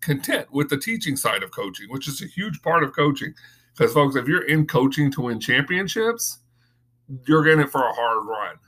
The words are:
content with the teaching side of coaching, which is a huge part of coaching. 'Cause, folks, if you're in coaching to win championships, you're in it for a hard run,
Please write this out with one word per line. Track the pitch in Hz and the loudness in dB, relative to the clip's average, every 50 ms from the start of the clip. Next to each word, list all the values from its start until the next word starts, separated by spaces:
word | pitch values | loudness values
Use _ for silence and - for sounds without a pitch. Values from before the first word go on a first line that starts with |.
content | - 160 143 277 - - 330 202 - _ | -2 -2 -2 -2 0 -2 -2 -2 -4 _
with | 135 139 147 - | -2 -2 0 0
the | 143 - | -2 -4
teaching | - 220 226 226 - 151 135 | -2 -4 -6 -4 -4 -4 -4
side | 131 - 113 101 101 | -2 -2 -2 -2 -2
of | 98 90 | -4 -8
coaching, | - - 101 98 95 98 101 107 | -10 -10 -10 -10 -10 -14 -14 -12
which | 131 139 139 | -12 -10 -8
is | 151 135 - | -8 -10 -10
a | - - | -12 -10
huge | - 180 202 214 151 - | -8 -8 -8 -8 -8 -6
part | - 165 165 165 147 | -4 0 2 2 0
of | 135 - | 0 0
coaching. | - 147 147 135 - 107 - - - - - - _ _ _ _ | 0 0 0 0 -2 -8 -12 -14 -16 -20 -20 -20 _ _ _ _
'Cause, | - 117 113 | 2 2 4
folks, | 117 151 143 139 135 | 4 4 4 4 2
if | 131 117 143 | 0 0 2
you're | 175 175 - | 0 0 2
in | 143 156 160 151 - | 2 2 2 2 2
coaching | - 123 131 135 135 151 147 135 | 2 2 2 2 2 2 2 2
to | 139 - | 2 0
win | 123 120 117 110 | -2 -4 -4 -4
championships, | - - 123 135 143 - 180 185 196 185 - 220 220 233 233 233 - - - - _ _ _ _ _ _ _ _ _ _ _ _ _ - 135 127 - | 0 2 2 2 2 0 -2 -2 -2 -2 -2 0 0 0 0 -2 -6 -8 -8 -12 _ _ _ _ _ _ _ _ _ _ _ _ _ -16 -16 -10 2
you're | - 156 156 151 156 | 4 4 6 6 6
in | 156 151 | 6 6
it | 143 139 | 4 2
for | - 135 | 0 0
a | 127 113 | 0 0
hard | - 120 117 113 113 110 104 | 0 0 0 2 2 0 -2
run, | 107 110 104 101 87 78 - _ | -4 -6 -6 -6 -8 -10 -14 _